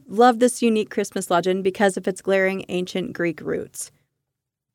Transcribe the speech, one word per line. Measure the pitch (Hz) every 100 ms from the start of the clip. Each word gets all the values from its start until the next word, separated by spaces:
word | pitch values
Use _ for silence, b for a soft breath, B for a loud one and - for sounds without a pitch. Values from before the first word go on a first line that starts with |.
| -
love | 196 247 226
this | 247 -
unique | 233 214 196
Christmas | - 202 196 190
legend | 175 180 190
because | 190 185 202 185
of | 190
its | 190
glaring | - 190 190 190 -
ancient | 180 180 190 175
Greek | - 170 165
roots. | - - - - - _ _ _ _ _ _ _ _